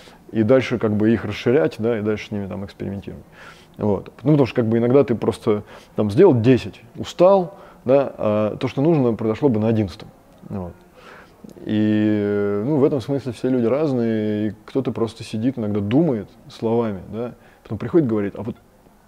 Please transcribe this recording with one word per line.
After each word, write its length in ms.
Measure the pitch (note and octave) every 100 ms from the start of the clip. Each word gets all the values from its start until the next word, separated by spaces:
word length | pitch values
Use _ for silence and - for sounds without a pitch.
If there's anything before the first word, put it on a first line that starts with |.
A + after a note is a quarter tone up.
| - - -
и 120 | A2+
дальше 340 | G#2+ C3 - A2+
как 180 | A2+ G#2
бы 180 | G#2+
их 120 | A2 G#2
расширять, 500 | G2+ A#2+ C3+ E3+ -
да, 220 | A2+ A2+
и 20 |
дальше 260 | G#2 G#2+ -
с 40 |
ними 160 | G#2 G2
там 180 | F#2+ G2
экспериментировать. 600 | - G2+ G2 - E2+ - - - - - -
Вот. 340 | G#2 F#2 - -
Ну, 80 | B2+
потому 140 | D3+ B2
что 100 | -
как 120 | A2
бы 100 | A#2
иногда 260 | A#2+ C#3
ты 120 | C3+ A2
просто 480 | A2+ G2+ - G#2+ - - - -
там 140 | G#2+
сделал 300 | G#2 F#3+ B2
десять, 420 | A2+ A#2+ G2+ - - -
устал, 600 | A2+ - F3+ G3 E3+ - - -
да, 280 | A#2+ C#3 C3 -
а 400 | G#2+ G#2+ G#2+ G#2
то, 100 | C3
что 140 | -
нужно, 320 | D3 D#3+ B2
произошло 360 | G#2+ A2 G#2+ D3
бы 100 | A2
на 80 | A2
одиннадцатом. 420 | A2 G2 - - - _ - -
Вот. 240 | G2+ F2 - - - - - - - - - -
И, 1000 | G#2+ G#2+ G#2+ G#2+ G#2+ G2+ G#2 G2+ G2+ A#2
ну, 120 | D3+
в 60 |
этом 180 | C#3+ C#3+
смысле 300 | A2 C#3 B2
все 180 | A2 C3
люди 160 | B2+ A2+
разные, 840 | C3 D#3 B2+ A#2 A2 G#2+ G#2 G#2+
и 60 | - -
кто-то 260 | C#3+ B2+
просто 320 | A2+ A2+ -
сидит, 340 | A2+ G#2+ A#2+ B2
иногда 200 | G#2+ G#2
думает 480 | G2+ B2+ E3+ A2+ F#2+ - -
словами, 520 | - A2+ A#2 A#2 F#2+ -
да, 240 | G#2 A#2+ - - _
потом 140 | - A2
приходит, 300 | - F3+ C3+
говорит: 260 | A2 G2+ -
«А 60 |
вот 140 | A2 - _ _ _ _